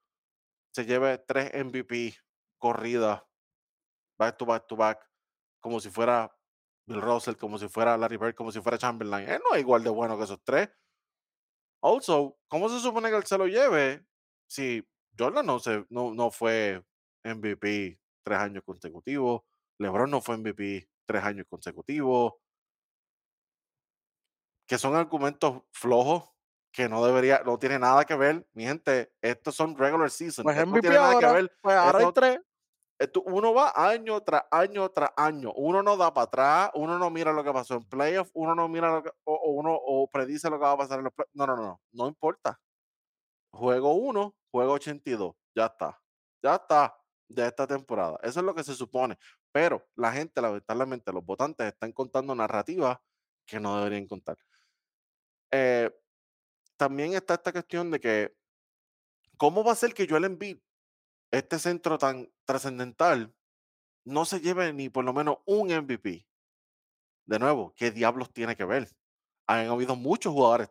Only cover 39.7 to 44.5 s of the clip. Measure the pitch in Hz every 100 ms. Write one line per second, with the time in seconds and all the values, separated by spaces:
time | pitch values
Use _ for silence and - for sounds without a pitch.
39.7 | 160 - 165 139 143 131 147 165 151 143
40.7 | 143 135 135 135 - 147 143 139 123 104
41.7 | 87 _ 117 127 156 156 190 - - _
42.7 | _ _ _ _ _ _ _ _ - 123
43.7 | 127 139 175 269 208 202 _ _